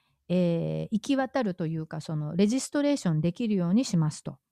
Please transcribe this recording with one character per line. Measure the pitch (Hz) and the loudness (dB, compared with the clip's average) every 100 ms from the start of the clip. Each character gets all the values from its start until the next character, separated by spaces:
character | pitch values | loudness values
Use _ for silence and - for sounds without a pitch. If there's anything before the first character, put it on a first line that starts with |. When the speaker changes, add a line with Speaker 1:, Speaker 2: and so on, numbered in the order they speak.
| _ _ - | _ _ -2
Speaker 1:
う | |
ん。 | 180 | 0
Speaker 2:
え | 175 170 156 156 | 2 2 -2 -4
ー、 | 160 | -2
行 | 214 | -2
き | - 269 | 0 0
渡 | 262 269 | 0 0
る | 220 | -2
と | 175 160 | -2 -4
い | 160 | -4
う | 160 | -6
か、 | 156 | -10
そ | - 156 | -6 -4
の、 | 151 | -4
レ | 170 208 | 2 2
ジ | 262 | 2
ス | - | -2
ト | 294 | 0
レ | 285 | 2
ー | 285 | 2
シ | 180 | 0
ョ | |
ン | 156 | 0
で | 170 | 0
き | 170 233 | -2 -2
る | |
よ | 202 175 | 0 2
う | |
に | 202 | 2
し | 269 175 | 2 2
ま | 156 | 0
す | - | -2
と。 | - 135 _ | -10 -14 _